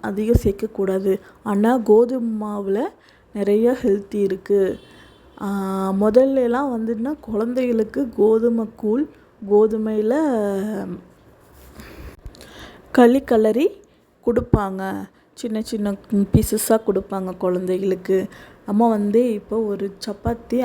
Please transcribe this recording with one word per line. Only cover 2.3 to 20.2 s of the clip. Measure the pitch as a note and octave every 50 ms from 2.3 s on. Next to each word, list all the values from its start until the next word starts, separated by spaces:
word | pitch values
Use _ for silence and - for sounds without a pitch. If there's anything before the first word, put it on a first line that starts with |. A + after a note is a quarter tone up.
| A3 G#3+ G#3+
மாவுல | G#3 G#3 G3+ G3+ G3 G3 G#3+ D4 - - _ _ _ _ _ _ _ -
நிறைய | G3+ G3 G3+ G#3 A3 A3+ A#3+ B3 -
ஹெல்த்தி | - A3 G3 G#3 G3 - - G#3 G3+ F#3
இருக்கு. | F#3+ F#3+ - - G3+ G3 F#3+ F#3 - - - - - - - - - - - - - - G#3
ஆ, | G3 G3+ G3 F#3+ F#3+ F#3+ F#3+ F#3+ F#3+ G3 G3
முதல்ல | G#3 A3 G#3+ B3+ C4+ C4+ C4+ C4 B3 A#3
எல்லாம் | A#3+ B3+ C#4+ C4+ A#3+
வந்துன்னா | A3 A3+ A3 A#3 G#3+ A3+ C#4+ D#4 D4
குழந்தைகளுக்கு | - A3 G#3+ G#3 A3+ A#3+ B3 C4 B3+ B3 A#3 A3 G#3+ A3 - C4 C#4+ A#3 - -
கோதுமை | G3+ G#3+ A3 A3 A#3 A#3+ A#3 A3+ A3 G#3 - -
கூழ், | - G#3 A3 C4+ D4+ - - _ _ _ _ _
கோதுமையில | G#3+ G3 G#3 G#3 A3 A3 A3+ A3 G#3+ A3 G#3+ G#3+ G#3+ A3 C4 D#4 D#4+ C#4+ B3 A3 G#3 G3+ G3 G3 G3 G#3+ A3 G3+ F#3+ F#3 F3 F3+ - - _ _ _ - _ _ _ _ - - - - - - - - - - - - - - - - - - - - - - - - - - - - -
களி | C4+ A#3+ A#3 B3+ C#4 - -
கிளறி | B3 A3 G#3+ G#3+ G#3+ B3 E4 G4 - - - _ _ _ _ _ _ _ _
கொடுப்பாங்க. | A#3+ A3+ B3 A#3+ - - A3 G3+ G3 F#3+ F#3+ F#3+ F#3+ G3 G3 G3 - _ _ _ _ _ -
சின்ன | - A#3 A3 A3 A3 -
சின்ன | A#3 G#3 G#3 G3+ G3 G3 - - G#3 G3+ G3 -
பீசஸா | - A3 G#3+ - G3+ G#3+ - - A3 A3+ - -
கொடுப்பாங்க | F#3+ F#3+ G3 - G3 F#3+ F#3 F#3 F3+
குழந்தைகளுக்கு. | F3+ G3 F#3 F3+ F3+ F#3 F#3 F#3 F#3 G3 F#3 F#3 F3+ F3+ - F#3+ F#3 G3 - - - - - - - _
நம்ம | - G#3 G#3+ A#3 A#3
வந்து | A3 G#3 G#3 G#3 G#3 A#3 B3+ A#3+ G#3+ G3+
இப்போ | - - A3 A3+ A3+ G#3
ஒரு | G3+ F#3+ G3 G3 G3 - -
சப்பாத்தி | G#3+ G3+ -